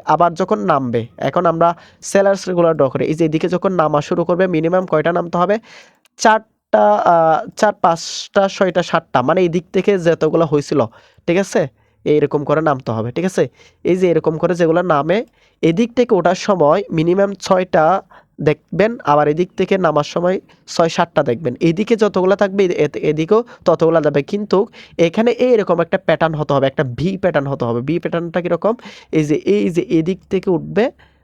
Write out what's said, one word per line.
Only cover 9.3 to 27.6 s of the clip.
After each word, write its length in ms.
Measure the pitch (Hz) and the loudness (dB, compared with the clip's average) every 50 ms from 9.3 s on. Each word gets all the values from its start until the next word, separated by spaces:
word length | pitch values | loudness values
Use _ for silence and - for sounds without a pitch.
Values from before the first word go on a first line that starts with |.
| 165 185 | 2 2
এই 80 | 185 170 | 2 0
দিক 160 | 156 180 - _ - | 0 -4 -6 _ -4
থেকে 260 | 190 180 208 202 185 | -2 0 0 0 0
যতগুলো 460 | 165 170 160 - 165 156 160 156 165 | 2 0 0 2 0 0 2 0 0
হয়েছিল, 400 | 135 151 147 139 - 156 139 113 110 _ - _ _ _ _ - - | 2 0 -2 -2 0 0 0 0 -2 _ -16 _ _ _ _ -4 -2
ঠিক 100 | 175 190 | 0 0
আছে, 300 | 196 - - 226 160 123 _ _ _ _ _ _ - | 0 0 -2 -2 -2 -2 _ _ _ _ _ _ -2
এইরকম 400 | - 147 151 147 147 - 147 139 | 0 2 2 2 0 -2 -4 -2
করে 180 | 147 147 156 | 0 -2 0
নামতে 300 | 160 156 139 131 - - | 2 0 -2 -2 -4 -6
হবে, 200 | 110 113 110 120 | -4 -4 -4 -4
ঠিক 140 | - 175 170 | -6 -4 -4
আছে? 220 | 190 - 202 156 123 _ _ _ _ _ _ - | -4 -2 -2 -2 -2 _ _ _ _ _ _ -2
এই 120 | 160 175 | -2 0
যে 160 | 185 185 175 | 2 2 2
এরকম 260 | 165 156 - 160 160 156 | 2 2 0 0 -2 -2
করে 180 | 170 170 180 | -2 -2 0
যেগুলো 260 | 170 175 160 165 175 | 0 2 2 2 2
নামে, 440 | 180 180 156 139 147 160 180 220 311 _ _ _ _ _ _ - | 2 0 0 0 0 0 -2 -2 -2 _ _ _ _ _ _ -2
এদিক 320 | - 165 165 196 240 226 - | 0 0 2 2 0 -2 2
থেকে 200 | - 247 240 214 | 0 0 2 2
ওঠার 200 | 180 165 175 185 | 2 2 2 0
সময় 480 | - - - 202 175 151 143 160 202 196 - | 0 0 -2 2 2 4 4 4 2 0 -4
মিনিমাম 420 | 180 160 160 170 180 196 202 202 196 | -2 -2 0 0 2 2 0 0 -2
ছয়টা 680 | - - - 190 185 185 - - 170 156 160 185 196 - _ - - _ _ _ - | -8 -2 0 0 0 0 0 2 2 4 4 2 0 -2 _ -20 -20 _ _ _ -4
দেখবেন, 560 | 151 151 151 - _ - - 165 196 220 240 240 - | -2 -2 -2 -2 _ -12 -2 0 0 0 0 -4 -2
আবার 240 | 147 147 151 147 147 | 2 2 2 4 2
এদিক 220 | 151 165 180 180 _ - | 0 0 -2 -4 _ -4
থেকে 200 | 185 - 196 190 | -2 0 0 0
নামার 260 | 180 160 151 147 147 | 0 0 0 0 -2
সময় 360 | - - 185 175 180 190 196 _ _ - _ _ - | -2 -4 -2 -2 -2 -2 -2 _ _ -20 _ _ -14
ছয়, 220 | - - 170 165 | 0 0 0 0
সাতটা 340 | - - 170 - - 160 143 | 2 -2 -2 0 0 -2 0
দেখবেন। 320 | 123 120 117 165 123 123 - | 0 -2 -4 -4 -6 -4 0
এদিকে 360 | - 165 165 185 214 - 233 | 0 0 0 0 0 -2 0
যতগুলো 400 | 196 220 202 - 190 180 185 202 | 0 0 0 0 0 2 2 2
থাকবে, 300 | 196 208 196 190 202 196 | 2 0 -2 0 0 0
এ-, 240 | 175 - - 151 143 - | 0 2 0 -2 -2 -2
এ-, 160 | - - 156 | -4 -2 -2
এদিকেও 340 | 151 151 160 160 208 226 240 - - - - | -2 -2 0 2 2 0 0 -2 -12 -4 0
ততগুলো 360 | 185 165 156 165 160 165 165 | 0 2 4 2 2 2 2
যাবে, 220 | 147 151 143 143 139 | 2 2 0 0 -2
কিন্তু 440 | - - 208 208 - 190 190 220 - _ - - - - - | -2 -6 -6 -4 0 0 0 0 -2 _ -20 -20 -16 -2 0
এখানে 340 | 165 170 170 214 226 240 | 0 0 2 0 0 0
এইরকম 480 | 233 240 254 254 247 214 185 - 175 170 | 2 2 2 2 2 2 2 0 0 0
একটা 180 | 165 - - - | 0 -2 -2 -6
প্যাটার্ন 380 | - - 160 147 170 160 156 | 0 0 0 0 0 -2 0
হতে 180 | 147 151 - 143 | -2 -2 0 0
হবে, 140 | 135 135 135 | 2 2 0
একটা 160 | 131 - 147 | 0 -2 -4
ভি 340 | 127 117 123 147 190 196 185 | -4 -4 -4 -4 -4 -4 -2
প্যাটার্ন 300 | - 180 156 147 139 139 | -4 0 0 0 -2 -2
হতে 180 | 139 - | -4 -4